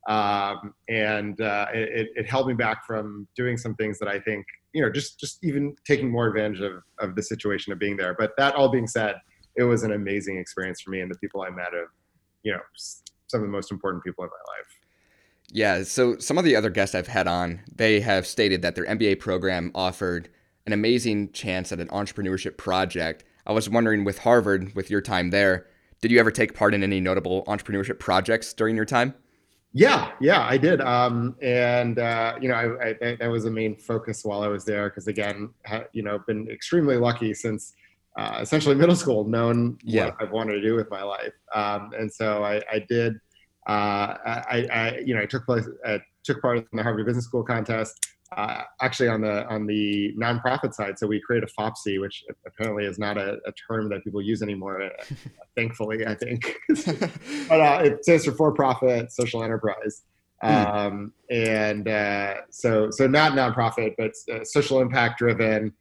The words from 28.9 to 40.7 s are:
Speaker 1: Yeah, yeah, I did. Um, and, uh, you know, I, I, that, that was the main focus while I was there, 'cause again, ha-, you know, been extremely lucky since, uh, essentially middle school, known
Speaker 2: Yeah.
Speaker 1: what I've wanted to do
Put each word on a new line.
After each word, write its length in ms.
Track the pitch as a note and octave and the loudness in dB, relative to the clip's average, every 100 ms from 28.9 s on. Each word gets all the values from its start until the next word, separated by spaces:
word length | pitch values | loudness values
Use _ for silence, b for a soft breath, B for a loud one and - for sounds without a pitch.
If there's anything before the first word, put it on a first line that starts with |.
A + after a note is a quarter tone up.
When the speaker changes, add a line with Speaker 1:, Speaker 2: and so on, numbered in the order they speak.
| B2+ B2+ C#3 _ _ _ _ _ | 2 2 -2 _ _ _ _ _
Speaker 1:
Yeah, 400 | C3 A3+ B3+ - - | 6 6 6 0 0
yeah, 260 | C3+ F#3 A#2 | 4 4 4
I 100 | C3 | 4
did. 240 | D3+ F3+ | 4 4
Um, 560 | C3 B2 B2 A#2+ A#2+ B2+ | 4 4 4 2 -2 -2
and, 560 | C3+ B2 B2 A#2+ A#2+ A2+ | 0 2 4 2 2 0
uh, 380 | A#2 A#2 A2+ A2+ | 0 0 -2 -2
you 80 | C3 | 0
know, 60 | |
I, 340 | A#2 A#2 B2 A#2 | 0 0 -2 -4
I, 40 | A2 | -2
that, 180 | A#2+ A#2 | -4 -2
that 80 | A#2 | -2
was 140 | A#2 | 0
the 60 | A2+ | -2
main 260 | A2 A2 G#2 | -2 -2 -4
focus 480 | - A2+ A2+ A2 | -4 -4 -4 -8
while 180 | G#2+ G2+ | -4 -2
I 60 | G#2 | -2
was 160 | G2+ | -4
there, 240 | G2 G#2 G2+ | -4 -2 -4
'cause 200 | G2 F#2 | -6 -6
again, 420 | G2+ G#2 G2+ G#2+ _ - | -4 -4 -6 -10 _ -10
ha-, 180 | A2 A2+ | -8 -8
you 100 | A2+ | -8
know, 180 | G#2 G2+ - | -6 -6 -4
been 220 | G#2+ A#2 | -6 -6
extremely 480 | A2+ - E3+ D3 B2 | -12 -2 2 4 4
lucky 380 | A#2+ A#2 A2+ | 2 2 -2
since, 400 | G#2 A#2 G#2+ - _ b b _ - | -2 -4 -6 -10 _ b b _ -8
uh, 220 | G#1+ A1 | -6 -6
essentially 360 | - D#3 D3+ C#3 | 0 2 4 6
middle 180 | E3+ F3 | 6 6
school, 280 | - A2+ | 4 2
known 520 | G#2+ A#2 A#2 A#2 A#2+ - | 2 2 2 2 0 -2
Speaker 2:
Yeah. 240 | - G#2+ G2+ | 0 2 2
Speaker 1:
what 100 | A#2 | -2
I've 80 | G#2+ | -4
wanted 220 | A2 A2 | -2 -2
to 80 | G#2 | 0
do 140 | G#2+ | 2